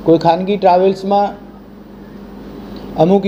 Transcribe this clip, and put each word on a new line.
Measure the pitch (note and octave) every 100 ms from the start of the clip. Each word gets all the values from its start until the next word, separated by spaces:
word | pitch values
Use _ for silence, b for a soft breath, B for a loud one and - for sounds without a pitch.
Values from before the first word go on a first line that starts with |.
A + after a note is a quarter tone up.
કોઈ | D3+ D#3+
ખાનગી | E3 E3+ F#3 G3+
ટ્રાવેલ્સમાં | F#3+ F3+ F#3+ F#3+ F#3+ G3+ G3+ - - - - - - - - - - - - - - - - -
અમુક | E3 G3